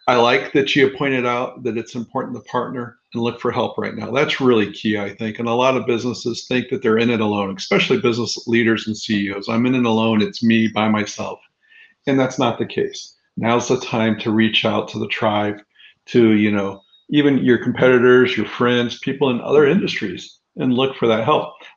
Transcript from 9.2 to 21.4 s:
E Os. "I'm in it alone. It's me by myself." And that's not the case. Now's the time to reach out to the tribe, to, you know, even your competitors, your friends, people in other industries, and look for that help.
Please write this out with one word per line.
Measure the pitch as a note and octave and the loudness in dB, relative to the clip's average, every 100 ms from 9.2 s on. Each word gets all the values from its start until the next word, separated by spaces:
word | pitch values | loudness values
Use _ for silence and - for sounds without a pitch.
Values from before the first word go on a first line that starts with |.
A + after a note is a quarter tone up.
| G2+ | -2
E | |
Os. | G2+ G2 | -4 -2
"I'm | A2+ B2 | 0 0
in | C3 | 2
it | A#2+ | 2
alone. | A2 A2+ A2 | 2 2 2
It's | G2+ G2 | 0 0
me | A#2 A2+ A2 | 2 2 2
by | G#2+ G#2+ | 0 0
myself." | G#2+ G#2 - G2 F#2 _ _ _ - - _ - | 0 -2 -8 -10 -12 _ _ _ -20 -20 _ -2
And | C3+ | 0
that's | C3 - | 0 0
not | B2 A2+ | -2 -2
the | A2+ | -6
case. | - - - - _ _ - | -4 -6 -8 -18 _ _ -6
Now's | A2+ A#2+ A#2 | 0 0 0
the | B2+ | -2
time | - B2 A2 G#2+ | -2 -2 0 0
to | A#2+ | -2
reach | A2 A2 - A2+ | 0 0 0 0
out | G#2+ G#2+ | -2 -4
to | A2 | -8
the | A2 | -8
tribe, | - A2+ G#2 G#2 G#2 - _ - _ - | -2 -2 0 -2 -6 -14 _ -20 _ 0
to, | B2 A2+ | 4 6
you | G#2+ G#2+ | 6 2
know, | G#2 G2 F#2+ _ _ - | 0 -4 -8 _ _ -2
even | D3 C#3+ C3+ | 2 4 2
your | B2+ A2+ | 2 2
competitors, | B2 - B2+ B2+ B2 B2 B2 - | 0 2 4 6 6 6 6 0
your | G#2 | -6
friends, | - A#2+ B2 A#2 - | -2 0 0 -2 -6
people | - C3+ C#3+ | -8 -2 -2
in | A#2 | -2
other | A2 C#3 C#3+ | 2 4 6
industries, | F3+ G3 - G#2 F2+ - - _ - | 4 0 -4 -8 -10 -14 -20 _ -4
and | C3 | 0
look | B2 C3+ - | 2 0 0
for | A#2+ | 0
that | A2 A2+ | 2 2
help. | D3 | 0